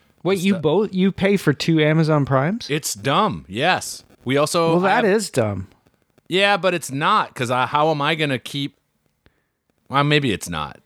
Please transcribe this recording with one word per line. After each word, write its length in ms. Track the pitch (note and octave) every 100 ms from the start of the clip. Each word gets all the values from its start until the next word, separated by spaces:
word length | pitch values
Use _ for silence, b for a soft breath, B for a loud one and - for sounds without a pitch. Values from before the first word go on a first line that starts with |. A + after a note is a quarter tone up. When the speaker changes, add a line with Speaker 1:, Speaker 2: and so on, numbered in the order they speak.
| b b
Speaker 1:
Wait, 160 | E3 F#3+
you 140 | F#3
Speaker 2:
stu- 80 | F#3+
Speaker 1:
both, 320 | D3+ E3+ A3
you 180 | F#3 F#3+
pay 240 | - G3 G3+
for 140 | -
two 280 | C3+ - D#3+
Amazon 420 | D3+ D#3 D#3 D3+ C3+
Primes? 440 | C#3 C#3+ A3+ -
Speaker 2:
It's 240 | D3 -
dumb. 520 | G#2 G#2 D#3 G#3 F2+ C2
Yes. 540 | G2 D#3 D#3 - - - _ -
We 120 | C3+
also 320 | D3 F3 E3
Speaker 1:
Well, 60 | E3+
that 220 | F#3+ A3
Speaker 2:
have 100 | A3+
Speaker 1:
is 160 | G#3+ G3
dumb. 380 | - G#2+ G2 G2 _ _ _ _ _ -
Speaker 2:
Yeah, 260 | F3 G3+ G3+
but 180 | F#3
it's 180 | F3 -
not, 440 | C3+ E3 G#3 C#3 -
'cause 160 | A#2+
I, 140 | B2 B2
how 260 | D3 D#3
am 100 | D3+
I 140 | C#3+ D#3+
gonna 240 | D3+ B2+
keep, 380 | - C#3+ C#3+ _ _ _ _ _ _ _ _ _ _ _ -
well, 160 | C3+ C#3+
maybe 260 | D3+ C#3
it's 160 | F2+ -
not. 320 | D#2+ C#2+ -